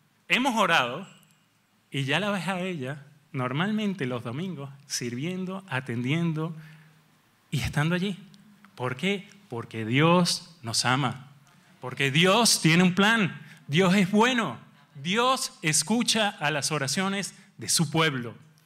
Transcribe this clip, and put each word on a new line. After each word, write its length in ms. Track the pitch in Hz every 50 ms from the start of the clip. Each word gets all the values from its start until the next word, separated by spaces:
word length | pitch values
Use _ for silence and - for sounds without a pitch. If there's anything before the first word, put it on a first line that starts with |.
| _ _ _ _ _ -
hemos 280 | 175 208 254 277 226
orado 520 | 226 196 175 170 151 131 120 127 160 196 - - - _ _ _ _ _ _ _ _ _ _ _ _ _ _
y 140 | - 139 139
ya 160 | 131 143 165
la 100 | 202 208
ves 180 | 202 190 151 170
a 120 | 196 180
ella 420 | 180 185 180 156 127 127 147 147 - - - _ _ _
normalmente 720 | - 135 127 127 131 147 180 208 214 214 220 202 185 - 139
los 180 | 127 123 120 110
domingos 460 | 120 117 143 185 196 170 143 139 131 139 - - -
sirviendo, 760 | - - 123 120 120 123 143 175 185 185 190 180 185 190 - -
atendiendo 880 | 135 127 131 131 117 120 120 127 147 170 170 170 156 151 156 165 165 - - - - - - _ _ _ _ _ _ _ _ _ _ _ _ _
y 80 | - 135
estando 360 | - - - 147 147 165 180
allí. 220 | 180 180 208 180 - - - - - - - - _ - - _
¿Por 200 | - 123 127 127
qué? 320 | - 180 190 202 190 196 - - - - -
Porque 360 | 123 117 113 - - 113 110
Dios 720 | 107 123 139 156 165 175 180 175 175 - - - - - -
nos 240 | - 117 113 - -
ama. 420 | 123 127 135 147 120 - - - - - _ _ _ _ _ _ _ _ _
Porque 300 | - 123 123 - 139 139
Dios 500 | 131 160 175 185 196 233 233 214 - -
tiene 220 | - 160 160 175 185
un 120 | 180 180
plan. 460 | 196 196 214 226 226 196 143 - - - - - - _ -
Dios 260 | 139 165 196 180 180
es 140 | 208 190 175
bueno. 480 | 208 208 226 247 262 240 208 147 113 107 - - - _ _ _ _
Dios 640 | 143 135 170 190 226 247 262 262 254 - - - -
escucha 680 | - 156 151 - - - 214 247 226 - - 220 214 202
a 200 | 202 - 151 147
las 220 | 151 143 131 -
oraciones 640 | 156 147 139 131 - 190 190 196 196 202 185 - - - - _ _ -
de 100 | 113 98
su 240 | - - 165 -
pueblo. 440 | - 160 160 160 139 127 113 117 104 - - - _ _ _